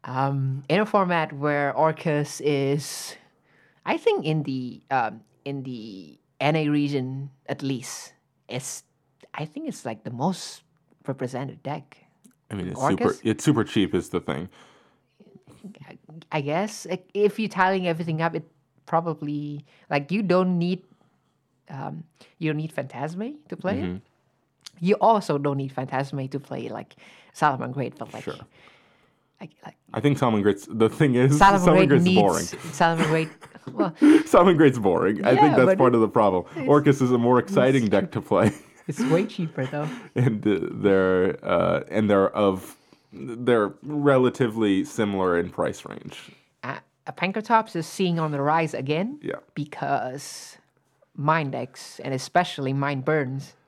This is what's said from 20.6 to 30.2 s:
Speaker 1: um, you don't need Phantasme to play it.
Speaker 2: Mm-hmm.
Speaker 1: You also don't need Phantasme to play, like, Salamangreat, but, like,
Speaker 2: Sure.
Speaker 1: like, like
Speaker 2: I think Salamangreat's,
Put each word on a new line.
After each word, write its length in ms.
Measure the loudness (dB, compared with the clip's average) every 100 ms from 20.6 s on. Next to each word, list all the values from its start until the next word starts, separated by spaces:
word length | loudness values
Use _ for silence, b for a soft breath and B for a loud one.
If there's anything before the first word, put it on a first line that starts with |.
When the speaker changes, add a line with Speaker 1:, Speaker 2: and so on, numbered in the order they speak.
| -2 -4 _ _ _ _ _ _ _ _ _
Speaker 1:
um, 340 | -12 -12 -12 -18 b b b
you 120 | -4
don't 80 | -4
need 160 | -6
Phantasme 640 | -8 -10 -8 -10 -8 -12 -14 _
to 80 | -8
play 220 | -6 -4
it. 40 |
Speaker 2:
Mm-hmm. 120 | -6 -8 _ _ _ _ _ _ -20 _
Speaker 1:
You 160 | -2 2
also 380 | 4 2 0 -2
don't 180 | 0 -2
need 180 | -4
Phantasme 560 | -8 -6 -4 -4 -6 -6
to 100 | -10
play, 280 | -10 -10 -10
like, 280 | -12 -14 _ b b b
Salamangreat, 640 | 0 0 0 -6 -6 -8 -8
but, 140 | -16
like, 120 | -12
Speaker 2:
Sure. 100 | -12 -12 -18 b b b b b b b b _
Speaker 1:
like, 100 | -20 _
like 120 | -20 _ _
Speaker 2:
I 60 | -2
think 180 | 0
Salamangreat's, 480 | 2